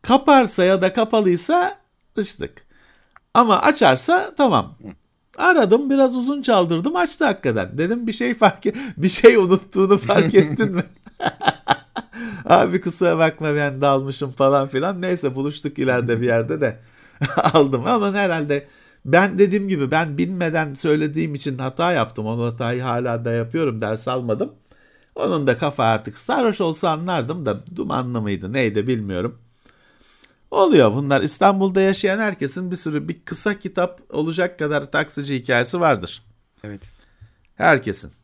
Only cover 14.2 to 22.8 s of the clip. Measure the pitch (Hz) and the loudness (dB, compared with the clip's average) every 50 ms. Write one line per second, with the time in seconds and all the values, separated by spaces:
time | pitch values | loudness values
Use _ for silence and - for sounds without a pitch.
14.2 | 147 131 131 - 139 135 139 139 135 135 139 131 151 185 196 180 180 185 180 175 | -8 -8 0 2 2 4 4 2 0 0 -2 -2 -2 -2 -4 -4 -4 -4 -2 -2
15.2 | - 135 123 131 135 147 147 - - 147 143 - 131 131 123 123 120 117 117 113 | -2 -4 -4 -2 -6 -6 -6 -6 -10 -8 -6 -2 0 0 0 0 0 0 0 0
16.2 | 123 120 117 117 113 117 160 151 143 117 101 - _ _ _ _ _ - _ _ | 0 0 0 0 0 -2 -2 -2 -2 -4 -4 -6 _ _ _ _ _ -20 _ _
17.2 | 147 - - - - 160 - 165 143 139 135 120 127 185 247 220 202 202 190 208 | -6 -2 -2 0 0 4 4 4 4 4 0 -2 0 0 0 0 0 0 0 0
18.2 | 202 185 170 160 147 147 143 143 143 - _ _ _ _ _ _ _ - - 175 | 0 0 -2 -2 -2 -2 -4 -4 -4 -10 _ _ _ _ _ _ _ 2 4 4
19.2 | 196 196 185 185 202 190 185 208 196 196 190 147 139 - 156 160 170 156 143 147 | 4 2 4 4 4 4 4 -2 0 -2 -2 -2 0 0 0 -2 -2 -2 -2 -4
20.2 | 175 170 190 180 175 165 156 160 156 147 139 - - 160 151 151 151 151 147 156 | -4 -4 -2 -4 -4 -2 -2 -2 -4 -4 -8 -4 0 0 2 2 0 -2 -2 -4
21.2 | 165 156 147 135 - 147 131 127 131 131 131 - 165 175 175 143 113 113 - - | -4 -4 -6 -6 -6 -6 -6 -4 -6 -6 -4 -2 0 0 2 0 -2 -2 -4 -8
22.2 | 107 107 113 120 120 120 117 117 123 117 123 123 | -6 -4 -4 -2 -4 -4 -4 -4 -4 -4 -4 -4